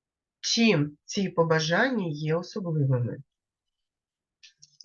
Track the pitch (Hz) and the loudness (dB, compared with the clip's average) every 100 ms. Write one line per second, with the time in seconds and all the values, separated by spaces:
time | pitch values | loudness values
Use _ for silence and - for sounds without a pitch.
0 | _ _ _ _ - 226 226 160 147 - | _ _ _ _ -4 2 4 4 0 -4
1 | - 208 185 170 165 160 156 175 262 233 | -8 -4 -2 0 2 2 2 2 2 0
2 | 170 147 156 165 180 214 175 156 135 127 | -4 -4 -2 -2 -4 -8 -4 0 2 2
3 | 117 - - _ _ _ _ _ _ _ | -2 -6 -14 _ _ _ _ _ _ _
4 | _ _ _ _ - _ - _ | _ _ _ _ -20 _ -20 _